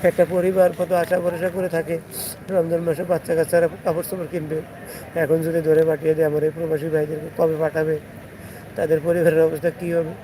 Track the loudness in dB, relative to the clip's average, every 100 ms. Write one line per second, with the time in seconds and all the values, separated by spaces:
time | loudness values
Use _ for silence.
0 | 2 4 2 2 2 4 4 4 0 0
1 | 2 0 0 -2 -4 -2 -2 -2 -2 -6
2 | -6 -12 -10 -12 -2 0 2 0 0 -2
3 | 0 -2 0 0 2 4 2 0 -4 -2
4 | -4 -6 -6 -6 -4 -6 -8 -16 -16 -16
5 | -8 -2 2 2 2 0 4 4 4 2
6 | 0 2 2 2 0 -2 -2 -2 0 0
7 | 0 -4 -8 0 0 2 0 0 -2 -2
8 | -6 -18 -18 -18 -18 -16 -12 -4 0 2
9 | 2 2 4 4 2 2 -4 -4 -2 -2
10 | -2 -6